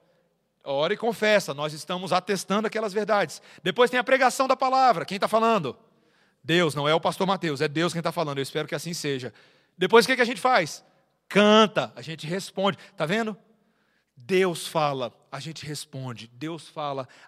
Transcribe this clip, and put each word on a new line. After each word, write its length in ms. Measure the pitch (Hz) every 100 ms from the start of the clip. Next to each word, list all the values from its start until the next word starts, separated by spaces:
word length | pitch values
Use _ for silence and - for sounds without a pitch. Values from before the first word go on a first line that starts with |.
| _ _ _ _ _ _
Ora 320 | - 139 160
e 20 | 208
confessa, 540 | 233 214 214 208 170
nós 180 | 139 151
estamos 400 | 151 - 180 185
atestando 540 | 180 185 190 - 202 214
aquelas 260 | 220 220
verdades. 480 | 196 202 208 160 - - -
Depois 280 | 185 202 240
tem 80 | 247
a 60 |
pregação 420 | 247 262 254 - 262
da 100 | 262
palavra. 480 | 262 262 262 170
Quem 140 | 139 190
tá 100 | 196
falando? 480 | 220 226 220 139 - _ _ _ _ _ _
Deus, 320 | 123 170 165
não 120 | 147 143
é 80 |
o 60 | 165
pastor 260 | 180 - 190
Mateus, 340 | 190 165 135
é 60 | 151
Deus 240 | 147 170
quem 100 | 165
tá 100 | 165
falando. 260 | 170 156 139
Eu 40 |
espero 260 | 131 156 151
que 60 |
assim 200 | 156 165
seja. 380 | 175 147 135 123 - _ _ _ -
Depois 280 | 180 233
o 40 | 240
que 80 | 254
que 60 |
a 40 | 233
gente 140 | 233
faz? 440 | 254 240 160 - - _ _ _ -
Canta, 680 | 190 208 214 214 165 131 -
a 60 |
gente 240 | 127 160 151
responde. 520 | 190 - - 196 147 - -
Tá 80 |
vendo? 320 | 156 214 220 190 _ _ _ _ _ _ _ _
Deus 500 | 120 185 190 165 -
fala, 460 | 165 147 135 117 - _
a 80 | 135
gente 260 | 147 156 151
responde. 640 | 147 - 135 131 110 113
Deus 400 | 120 156 165 -
fala, 400 | - 147 139 131 -